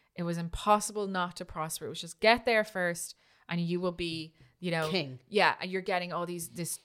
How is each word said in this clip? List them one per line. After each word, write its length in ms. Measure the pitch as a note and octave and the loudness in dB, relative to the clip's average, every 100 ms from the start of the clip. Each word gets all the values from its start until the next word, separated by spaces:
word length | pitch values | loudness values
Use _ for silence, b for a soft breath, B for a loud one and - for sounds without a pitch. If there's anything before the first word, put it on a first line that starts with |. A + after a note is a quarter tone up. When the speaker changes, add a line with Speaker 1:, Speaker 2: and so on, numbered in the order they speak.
| b - | b -6
Speaker 1:
it 60 | |
was 160 | E3+ E3+ | -4 -4
impossible 680 | E3+ - G#3 G#3 G#3 G#3 G3 | -6 -2 4 4 4 -4 -2
not 300 | F#3 F3 - | -2 -2 -4
to 80 | |
prosper. 400 | F3+ - D#3+ - - | -10 -6 -6 -4 -6
It 40 | |
was 100 | E3 | -8
just 200 | E3 - | -10 4
get 260 | G#3+ A#3+ A#3+ | 6 6 6
there 180 | A3 | 2
first 500 | G#3+ F#3+ F3 E3+ - - b b b | 2 0 -2 -2 -8 -12 b b b
and 120 | E3+ | -2
you 180 | E3+ F3 | 0 0
will 140 | F3+ | 0
be, 400 | F3 E3+ E3 D#3 b b b | -2 -4 -4 -8 b b b
you 120 | F3+ | -2
know, 180 | E3 D#3 | 0 0
Speaker 2:
King. 300 | F#3 C#3 B2+ - | 0 -2 -8 -2
Speaker 1:
Yeah, 260 | G#3 D#3+ - | 4 4 2
and 100 | F#3 | -4
you're 120 | F#3 | -4
getting 300 | F#3+ F3+ F3+ | -2 -2 -2
all 100 | E3 | -4
these, 240 | F3 F3 C#3 | -4 -6 -8
this, 300 | F3 E3 - | -8 -6 -8